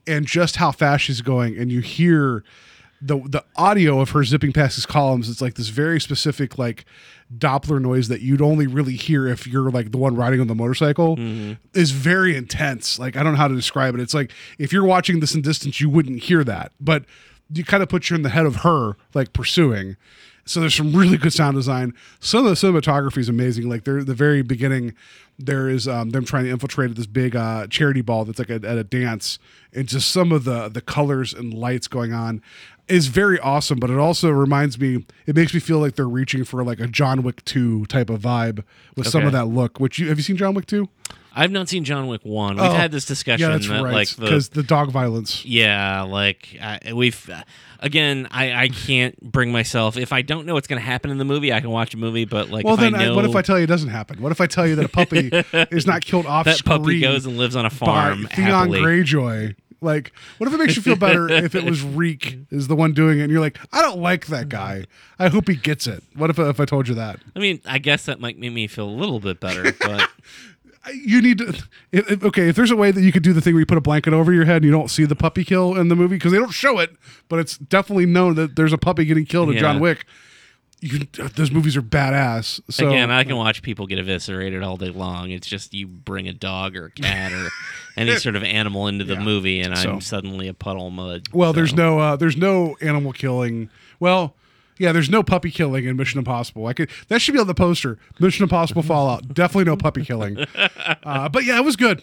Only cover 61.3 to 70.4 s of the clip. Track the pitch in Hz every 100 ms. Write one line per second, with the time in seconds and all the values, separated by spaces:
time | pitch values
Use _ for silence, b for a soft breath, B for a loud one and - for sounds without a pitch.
61.3 | 160 170 185 170 160 143 143 170 147 -
62.3 | 131 143 143 135 156 160 147 160 147 147
63.3 | 160 156 - - - 320 185 175 180 -
64.3 | 143 147 107 98 98 95 b b b 180
65.3 | 202 190 151 151 151 120 87 - 139 160
66.3 | 160 147 139 143 139 123 113 110 98 -
67.3 | 180 202 165 - 135 143 147 - 127 120
68.3 | 92 120 117 107 - 104 110 202 120 98
69.3 | 87 92 90 - - - - - - B
70.3 | B